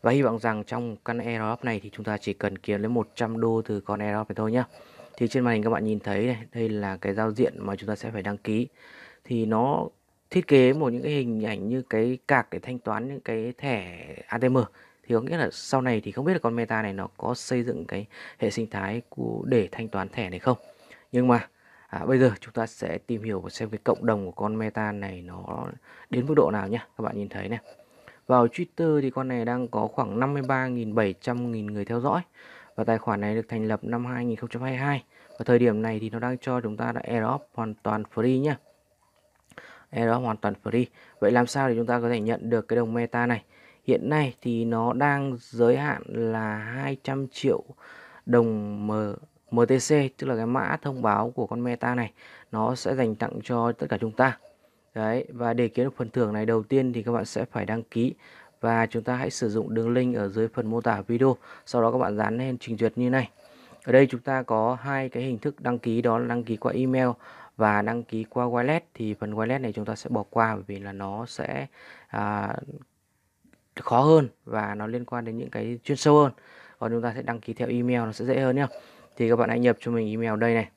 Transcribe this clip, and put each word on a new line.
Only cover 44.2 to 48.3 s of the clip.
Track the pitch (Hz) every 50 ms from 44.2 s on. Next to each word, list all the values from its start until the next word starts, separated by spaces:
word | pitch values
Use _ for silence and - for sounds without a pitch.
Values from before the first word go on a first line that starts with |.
| 151 131 120 _
thì | - 123 117 113 117
nó | 117 117 117 113 120 123
đang | 127 139 143 143 139 139 139 127 120
giới | - - - 113 120 117 127 135
hạn | 143 143 - - -
là | - - 117 117 113 113 110 110 107 107
hai | 107 107 107 113 131 139 139 139 135 _
trăm | - 135 135 135 131
triệu | - - - 139 117 - - - - _ - - - - - - - - _
đồng | -